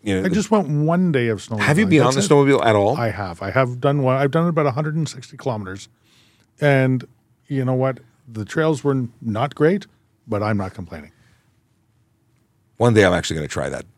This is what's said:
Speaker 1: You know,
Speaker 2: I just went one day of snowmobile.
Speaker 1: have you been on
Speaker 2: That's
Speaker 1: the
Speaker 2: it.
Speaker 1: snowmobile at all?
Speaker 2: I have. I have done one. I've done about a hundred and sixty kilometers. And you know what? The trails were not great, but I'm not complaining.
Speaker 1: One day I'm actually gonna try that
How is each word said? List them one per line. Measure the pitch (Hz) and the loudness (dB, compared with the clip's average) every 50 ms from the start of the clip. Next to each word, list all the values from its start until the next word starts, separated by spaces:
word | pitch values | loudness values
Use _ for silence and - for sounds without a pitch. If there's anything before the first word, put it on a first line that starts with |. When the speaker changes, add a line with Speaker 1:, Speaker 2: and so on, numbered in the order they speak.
| _ | _
Speaker 1:
You | 107 98 92 | -2 -4 -2
know, | 190 | 0
Speaker 2:
I | 190 | 0
just | 175 214 208 - 220 | 0 -2 0 0 0
went | 214 185 131 | 0 0 0
one | 151 147 151 156 170 180 185 175 151 | -2 -2 0 0 0 2 2 2 2
day | 131 120 117 | 0 0 0
of | 110 95 | -2 -4
snowmobile. | - - 117 107 | -6 -8 -6 -2
Speaker 1:
have | 104 101 151 170 | 0 2 2 2
you | 220 | 2
been | 190 170 151 127 | 4 4 4 4
on | 123 131 | 4 2
Speaker 2:
That's | 139 - - | 0 2 4
Speaker 1:
the | 151 | 4
Speaker 2:
it. | 143 | 4
Speaker 1:
snowmobile | 139 139 139 123 - | 6 6 4 4 4
at | 113 110 | 4 4
all? | 104 101 104 131 | 4 4 2 0
Speaker 2:
I | - 120 110 | 0 -2 -4
have. | 98 104 101 92 87 - 98 | -4 -6 -8 -8 -8 -8 -8
I | 98 | -2
have | 95 131 131 127 123 123 | 0 0 0 0 -2 -2
done | 123 143 143 147 135 | -2 0 0 2 0
one. | 127 127 | 0 0
I've | 135 143 143 | 0 0 0
done | 131 165 165 175 | 0 0 0 0
about | 165 156 151 | 0 0 -2
a | 143 | -2
hundred | 113 131 156 151 151 | -2 -2 -6 -4 -4
and | 160 156 135 | -4 -6 -6
sixty | - 131 123 - - | -8 -14 -18 -20 -20
kilometers. | 127 - 139 120 107 101 92 95 98 - _ _ _ _ _ _ _ _ _ _ _ _ _ _ _ | -10 -8 -6 -6 -6 -8 -10 -12 -14 -16 _ _ _ _ _ _ _ _ _ _ _ _ _ _ _
And | 151 147 139 135 131 131 131 123 - - _ _ _ _ _ _ _ _ | 0 2 4 4 2 2 0 -2 -4 -10 _ _ _ _ _ _ _ _
you | 143 135 131 | -6 -4 -2
know | 127 131 | -2 -2
what? | 127 127 131 127 127 - _ _ _ _ 127 113 | 0 -2 -2 -4 -6 -14 _ _ _ _ -14 -10
The | 107 104 | -10 -10
trails | - - 160 156 160 156 131 - | -6 -2 0 0 0 0 0 0
were | 143 139 131 127 117 - _ | -2 -2 -2 -4 -6 -10 _
not | - 117 104 107 123 143 - | -8 -6 -4 -4 -4 -6 -2
great, | - 147 156 190 202 - _ _ _ _ _ _ _ _ - | 0 2 2 2 0 -4 _ _ _ _ _ _ _ _ -6
but | 107 101 104 | -4 -2 -2
I'm | 107 110 | -2 -2
not | 101 98 90 - | -2 -4 -6 -10
complaining. | - 92 85 82 78 73 78 _ _ _ _ _ _ _ _ _ _ _ _ _ _ _ _ _ _ _ _ _ _ _ _ _ _ _ _ _ _ _ _ _ | -14 -16 -14 -14 -18 -18 -20 _ _ _ _ _ _ _ _ _ _ _ _ _ _ _ _ _ _ _ _ _ _ _ _ _ _ _ _ _ _ _ _ _
Speaker 1:
One | _ 117 120 113 | _ 2 4 6
day | 107 101 | 6 6
I'm | 92 90 | 6 4
actually | 87 85 - 82 | 2 -2 -4 -6
gonna | 80 76 71 | -6 -6 -6
try | - - 67 69 | -6 -6 -6 -6
that | 65 64 - - _ | -6 -10 -12 -16 _